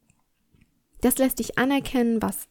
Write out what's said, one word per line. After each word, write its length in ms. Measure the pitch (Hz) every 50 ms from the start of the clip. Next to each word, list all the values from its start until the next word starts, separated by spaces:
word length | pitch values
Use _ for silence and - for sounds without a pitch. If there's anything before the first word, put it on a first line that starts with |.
| _ _ _ _ _ _ _ _ _ _ _ _ _ _ _ _ _ _ _ -
Das 160 | - 247 -
lässt 220 | - 262 262 - -
dich 180 | 233 - -
anerkennen, 640 | - 247 262 277 277 269 - - 254 240 233 233 220
was 260 | 202 190 185 - - -